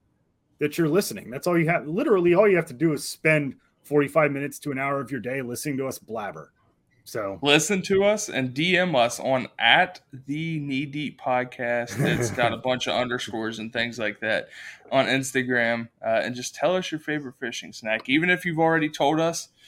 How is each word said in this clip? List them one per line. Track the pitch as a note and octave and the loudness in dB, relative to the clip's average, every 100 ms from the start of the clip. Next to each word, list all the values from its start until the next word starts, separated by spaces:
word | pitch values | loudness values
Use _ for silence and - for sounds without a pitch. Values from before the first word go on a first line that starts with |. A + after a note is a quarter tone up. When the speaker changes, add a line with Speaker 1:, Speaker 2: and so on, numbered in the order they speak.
| _ _ _ _ _ _ | _ _ _ _ _ _
Speaker 1:
that | D3 D3+ | -4 0
you're | D#3+ | 2
listening. | E3+ G3+ - - | 2 0 -6 -10
That's | B2+ F3+ | -6 0
all | F3 | 2
you | D#3+ | 2
have. | E3+ C#3+ | 0 -2
Literally, | F3 D4 G3 F3 | -2 2 4 6
all | F3 G#3+ | 6 6
you | F3+ | 4
have | E3 | 0
to | |
do | B2 E3 | 0 0
is | C#3+ - | 0 -6
spend | - D#3+ D#3 C#3+ - _ _ | -2 2 2 0 -8 _ _
forty-five | - D3 C#3 D#3+ D3 | 0 2 4 4 2
minutes | C#3 C#3+ - | 0 -6 -8
to | D3 | -8
an | C3+ | -4
hour | C#3 C#3 | -2 -4
of | A#2+ | -4
your | C3+ | -6
day | B2 C3+ | -6 -6
listening | A#2+ B2 D3+ C3+ | -6 -6 -4 -4
to | C3+ | -4
us | B2 | -8
blabber. | - A2 G2+ D#2 D2 _ _ _ _ _ - | -10 -8 -8 -10 -16 _ _ _ _ _ -12
So | A#2+ G2 F#2+ | -8 -6 0
Speaker 2:
listen | C#3 D3+ D#3 G3 | 4 4 4 -2
to | - G3 | 0 2
us | G3+ G#3+ - | 4 2 -2
and | - B2+ | -4 -4
D | B2+ E3+ F3 | -2 2 2
M | F#3 C#3 | 2 4
us | A#2+ - | 2 0
on | B2 C3 A#2 - | -2 -2 -2 0
at | A#2 C#3+ F3+ - _ C3 C3+ | 6 6 4 -4 _ -16 -8
the | D3 E3 D#3+ | -6 -4 -4
Knee | C#3+ C3+ D3 | -4 -4 -4
Deep | D3 D3+ D#3 | -6 -8 -6
Podcast. | - B2+ B2+ - A#2+ A#2+ A#2+ G#2+ | -2 -2 -2 -4 -2 -2 -2 0
It's | C3 A#2+ A#2+ | 0 2 0
got | G2+ A#2 | 0 0
a | A2+ | 0
Speaker 1:
<laughs> | B2+ | -2
Speaker 2:
bunch | B2+ B2+ | -2 0
of | G2+ | -2
underscores | B2 B2 - A2+ A2 A2+ | 0 -4 -6 -6 -6 -6
and | A2 | -6
things | A#2 A#2 A#2 | -4 -4 -4
like | G#2+ G2+ | -6 -4
that | A2 G2 - - - - - | -2 -2 -2 -12 -18 -18 0
on | C3+ A2 | 2 4
Instagram, | C3+ C3 C3+ B2 B2 A#2 A#2 A#2 _ A2+ | 2 0 -2 0 0 0 -2 -6 _ 0
uh, | A2+ | 2
and | F#2 B2 | 2 -4
just | B2 - | -8 -2
tell | D3+ F#3 | 0 0
us | F3 | -2
your | D#3 | -6
favorite | - D3+ C3+ - | -4 -4 -6 -8
fishing | B2 A2+ E2 | -8 -8 -12
snack. | - A2+ A2 A#2 | -10 -4 -4 2
Even | C#3 F3 | 2 4
if | F3+ | 2
you've | F3+ D#3+ | 0 2
already | E3 D#3+ D3 | 2 2 0
told | D3+ C#3+ D#3 | 0 2 2
us, | E3 D#3+ - _ | 0 -2 -10 _